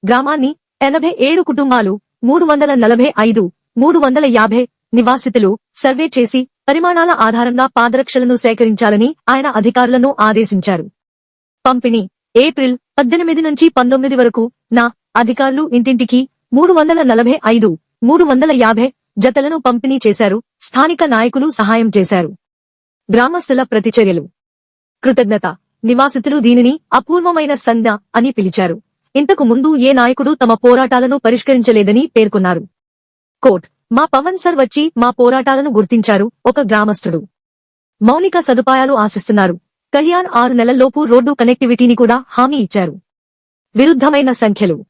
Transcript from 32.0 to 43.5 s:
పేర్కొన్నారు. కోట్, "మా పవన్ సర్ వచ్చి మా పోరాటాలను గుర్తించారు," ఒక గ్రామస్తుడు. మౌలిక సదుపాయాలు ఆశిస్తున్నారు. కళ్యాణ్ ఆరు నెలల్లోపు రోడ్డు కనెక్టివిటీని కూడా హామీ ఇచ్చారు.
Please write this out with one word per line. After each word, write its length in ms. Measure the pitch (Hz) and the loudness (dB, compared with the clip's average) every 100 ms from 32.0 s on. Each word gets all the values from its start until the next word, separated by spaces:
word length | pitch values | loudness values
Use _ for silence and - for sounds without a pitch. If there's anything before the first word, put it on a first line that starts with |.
| 311 233 | 0 0
పేర్కొన్నారు. 500 | 214 208 185 170 - _ _ _ _ _ _ _ | 0 0 -2 -4 -8 _ _ _ _ _ _ _
కోట్, 240 | 262 185 - _ _ | 0 0 -6 _ _
"మా 140 | 233 311 | -2 0
పవన్ 320 | 269 311 370 | -2 -2 -2
సర్ 180 | 349 330 | -2 0
వచ్చి 380 | 254 - 311 240 | -2 0 -4 0
మా 120 | 240 | -2
పోరాటాలను 600 | - 247 262 262 269 285 | 2 0 2 0 -2 0
గుర్తించారు," 600 | 214 202 233 214 202 214 _ 247 | -2 0 0 0 0 -2 _ -2
ఒక 140 | 277 | -2
గ్రామస్తుడు. 680 | 233 214 214 202 185 165 196 _ _ _ _ _ _ _ | 0 0 0 -4 -4 -6 -8 _ _ _ _ _ _ _
మౌలిక 380 | 214 302 370 349 | 0 2 0 -2
సదుపాయాలు 540 | 320 247 262 262 262 | 0 0 2 0 0
ఆశిస్తున్నారు. 600 | 262 208 202 - 208 190 175 _ _ _ | 0 -2 -4 -2 0 0 -4 _ _ _
కళ్యాణ్ 340 | 285 311 349 359 | -2 0 -2 -2
ఆరు 200 | 240 247 | 0 0
నెలల్లోపు 500 | 247 233 254 254 294 | 0 0 2 2 0
రోడ్డు 280 | 294 240 247 | 2 2 2
కనెక్టివిటీని 640 | 285 233 247 247 240 247 233 | 0 0 0 0 2 2 2
కూడా 300 | 233 240 254 | 2 0 -4
హామీ 300 | - 254 285 | -2 0 0
ఇచ్చారు. 440 | 196 208 175 190 _ _ _ _ _ | -4 -4 -6 -10 _ _ _ _ _